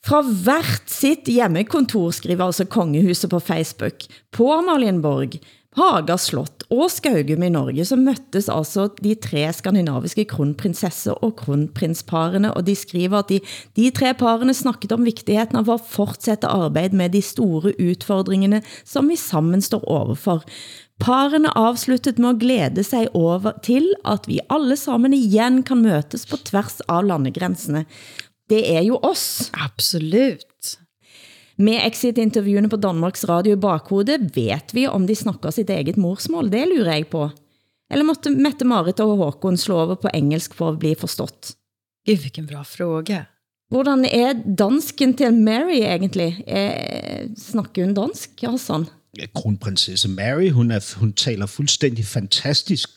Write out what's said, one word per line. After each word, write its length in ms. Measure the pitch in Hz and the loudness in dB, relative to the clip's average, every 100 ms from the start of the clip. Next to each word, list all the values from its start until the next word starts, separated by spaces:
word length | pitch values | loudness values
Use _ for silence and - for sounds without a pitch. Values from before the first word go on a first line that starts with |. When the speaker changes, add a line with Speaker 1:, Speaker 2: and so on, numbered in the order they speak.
| - | 2
Speaker 1:
Fra 160 | 294 | 2
hvert 640 | 269 202 180 294 330 110 - | 2 2 2 2 0 -4 -6
sitt 400 | - 269 311 - | -2 0 2 2
hjemmekontor, 800 | 240 220 165 220 330 254 226 170 | 2 2 2 0 0 2 2 0
skriver 340 | - - 180 | -2 -4 -2
altså 200 | 180 175 | 0 -2
kongehuset 680 | 185 220 170 147 190 175 185 | -2 0 0 4 2 2 0
på 100 | 175 | -2
Facebook. 640 | - 160 160 - 120 - - - _ | -2 -4 -4 -4 -8 -8 -20 -20 _
På 200 | - 240 | 2 4
Amalienborg, 880 | 320 359 302 233 180 151 139 135 - - _ _ - | 4 2 2 2 2 0 0 -2 -8 -18 _ _ 0
Haga 400 | 370 220 151 180 | 2 2 0 -2
slott 440 | - 165 151 _ - | -2 -4 -6 _ -2
og 200 | 233 349 | 0 2
Skaugum 520 | - 311 202 143 156 | 0 0 0 0 0
i 60 | 180 | 0
Norge, 360 | 165 131 131 | 0 -2 -2
så 120 | 175 262 | 0 2
møttes 520 | 262 262 - 190 202 | 2 0 -2 -4 -2
altså 400 | - 151 196 202 202 | -4 -4 -2 -2 -2
de 100 | 208 | -2
tre 380 | 214 - 147 151 | -2 -2 -2 -2
skandinaviske 720 | 170 190 190 170 131 151 - | -2 0 0 2 -2 -4 -4
kronprinsesser 880 | 208 - 143 147 196 170 185 - - - | -4 -2 -2 -2 -4 -4 -6 -4 -6 -2
og 120 | 226 220 | -4 -4
kronprinsparene, 1160 | - 143 151 - 160 160 - 165 160 190 214 | -2 -2 -2 -2 -4 -4 -4 -2 0 0 0
og 100 | - 180 | 0 -2
de 80 | 196 | -2
skriver 420 | - 175 180 202 | -4 -4 0 0
at 100 | 202 | 0
de, 120 | 190 196 - - - | -2 -2 -18 -8 2
de 140 | 240 | 2
tre 240 | 254 262 | 2 0
parene 400 | 254 240 226 254 | 2 2 2 2
snakket 380 | 269 269 226 196 | 0 -2 -4 -4
om 120 | 226 | 0
viktigheten 520 | 240 226 - 208 226 233 | 0 0 0 0 2 0
av 80 | 220 | 2
å 60 | 233 | 0
fortsette 720 | 233 - 202 - - 214 - | -2 -2 -2 -2 -2 -2 0
arbeid 440 | 196 160 147 185 190 | 0 0 0 2 2
med 160 | 175 | 2
de 100 | 196 | 0
store 500 | 196 - 220 160 180 - | 0 0 0 2 0 0
utfordringene 840 | 175 180 - 196 190 190 196 214 214 - | 0 -2 0 -2 0 2 2 2 -2 -20
som 240 | - 277 285 | -6 0 2
vi 80 | 339 | 0
sammen 460 | - 165 160 185 | -2 0 2 2
står 220 | 196 214 - | 0 -2 0
overfor. 540 | 151 - 147 - 165 - - - - - _ | -2 0 -2 0 -2 -2 -20 -20 -20 -20 _
Parene 520 | - 254 277 311 311 | 0 2 4 4 2
avsluttet 640 | - 220 240 - 254 285 233 | 4 2 2 0 0 0 2
med 120 | 240 | 2
å 60 | 240 | 2
glede 420 | 240 254 143 - | 2 2 2 0
seg 240 | 202 247 226 | 0 0 0
over 380 | 175 165 175 208 - | 2 2 2 -2 -4
til 300 | - 247 339 392 | 0 2 2 0
at 220 | - 208 - | -2 -4 -2
vi 120 | - - | -6 -2
alle 280 | 294 269 277 | 0 2 0
sammen 360 | - 240 254 | 0 2 4
igjen 480 | 277 220 208 233 254 | 4 4 4 4 2
kan 200 | 254 254 | 2 4
møtes 420 | 226 156 151 - - | 4 4 -2 -8 -8
på 100 | - - | -10 -2
tvers 300 | 196 202 - - | -2 -2 -8 -2
av 160 | 180 | 0
landegrensene. 800 | 202 170 131 - 180 180 - 147 156 - - - - _ _ | 2 0 -2 -2 -4 -4 -4 -4 -4 -12 -20 -20 -20 _ _
Det 140 | 214 208 | 0 2
er 160 | 160 | 2
jo 140 | 196 254 277 | 2 2 0
oss. 440 | 370 - - - | -2 -4 -6 -8
Speaker 2:
Absolutt. 920 | - 147 - - 175 156 196 269 175 - _ - - _ _ _ - - - _ - | -6 -8 -4 -2 -2 0 2 2 0 -14 _ -14 -14 _ _ _ -20 -20 -20 _ 0
Speaker 1:
Med 240 | 202 226 | 2 4
Exit-intervjuene 880 | 226 220 247 233 220 226 202 202 214 | 0 0 0 2 2 2 2 2 2
på 60 | 220 | 0
Danmarks 440 | 202 170 170 - - | 0 0 -2 -4 0
Radio 240 | 170 202 | 2 4
i 80 | 202 | 2
bakhodet, 680 | 202 160 - 196 208 294 190 - | 2 0 0 0 2 0 0 -2
vet 360 | 113 113 - | -2 -2 -4
vi 120 | 233 269 | -2 0
om 160 | - 185 | 0 0
de 80 | 214 | 0
snakker 340 | 226 - 156 | -2 -4 -6
sitt 160 | 160 208 | -4 -2
eget 280 | 190 143 196 | -2 -2 0
morsmål? 480 | 175 196 - 330 254 | 0 -2 -4 -2 -2
Det 120 | 208 320 | 0 0
lurer 240 | 349 180 151 | 2 2 0
jeg 140 | 156 | -2
på. 140 | 165 151 - _ _ _ _ _ | -4 -4 -6 _ _ _ _ _
Eller 140 | 277 302 | 0 0
måtte 240 | 311 302 | 0 0
Mette-Marit 680 | 269 285 294 247 226 170 190 | 2 2 2 2 2 0 0
og 140 | 214 208 | 2 2
Håkon 380 | 156 - 190 180 | 0 -2 -2 -2
slå 160 | - 180 | 0 0
over 160 | 165 185 | 0 -2
på 80 | 208 | -2
engelsk 400 | - 143 160 - - | 0 0 0 -4 -4
for 160 | 165 | -4
å 60 | 156 | -2
bli 140 | 160 156 | -2 -2
forstått? 560 | - - - - - - _ _ _ _ - | -4 -6 -8 -10 -20 -20 _ _ _ _ 0
Speaker 2:
Gud, 140 | 208 | 0
vilken 240 | 143 - 151 | 0 -10 -12
bra 140 | 147 | -12
fråga. 600 | 143 - 175 160 160 196 - _ _ _ _ | -16 -8 -4 -4 -4 -6 -6 _ _ _ _
Speaker 1:
Hvordan 360 | 254 269 269 262 | 0 2 2 4
er 240 | 233 247 247 220 185 | 2 2 0 -4 0
dansken 540 | 202 277 - - 262 | 2 2 0 0 2
til 200 | 254 254 233 | 4 4 6
Mary 460 | 214 220 339 311 | 4 2 0 0
egentlig? 580 | 214 175 190 190 170 175 - | 0 0 0 0 -2 -4 -4
Eh, 840 | 196 202 - - - - - - 220 | -2 -2 -4 -8 -10 -10 -10 -12 -14
snakker 460 | - 220 - - 180 | -6 -6 -4 -2 -2
hun 80 | |
dansk, 360 | 202 233 440 - - | 0 -2 -6 -14 -10
Hassan? 460 | 240 247 - 160 165 _ _ - | -6 -6 -4 -4 -4 _ _ -16
Speaker 3:
Ja, 80 | - | -10
kronprinsesse 760 | - - 101 110 92 - 92 101 | -6 -4 -4 -4 -2 -2 -2 -2
Mary, 400 | 95 104 143 185 | -2 -2 2 2
hun 200 | 127 120 | 4 2
er, 100 | 110 - - | 0 -4 -2
hun 140 | 107 | -2
taler 340 | 101 - 110 101 | 0 -2 -2 -6
fuldstændig 600 | - 143 - 143 113 104 | -4 -2 0 0 0 -4
fantastisk 840 | 120 98 - 143 135 - 165 - | -4 -2 -2 0 -2 0 -2 -2